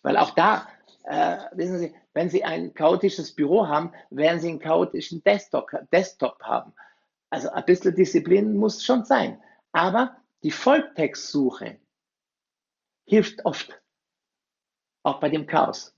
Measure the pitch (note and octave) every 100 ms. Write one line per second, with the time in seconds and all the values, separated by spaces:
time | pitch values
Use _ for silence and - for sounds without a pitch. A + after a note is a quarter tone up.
0 | C#3 C#3 - - F#3 G3+ - - _ _
1 | - D#3 E3 F3 - F#3 F3+ F3+ E3 -
2 | _ - F3 F3+ E3+ E3 F3 - D#3 F3+
3 | G3 - D3 - C#3+ G3+ F3+ D3 E3+ -
4 | - C3+ D#3 E3+ E3 D#3 D#3 E3 F3+ F3
5 | - E3+ G3 G3+ - C3 - - - E3+
6 | F3+ _ B2 - A2 A#2+ - _ - _
7 | _ _ _ D3+ - F3+ - F3+ F#3+ F3
8 | F#3 E3 D#3+ G3 G#3+ G3+ G#3+ - - B3
9 | A3 F3+ F#2 - _ _ _ - F3+ G#3+
10 | B3+ - _ _ D#3 - B3 D4 - -
11 | D#3 - - D3 C3 - A2+ G#2+ _ _
12 | _ _ _ _ _ _ _ _ _ _
13 | - G#3+ - - G3+ - - - _ _
14 | _ _ _ _ _ _ _ _ _ _
15 | D3+ - D3+ D#3 D3 D#3 - - -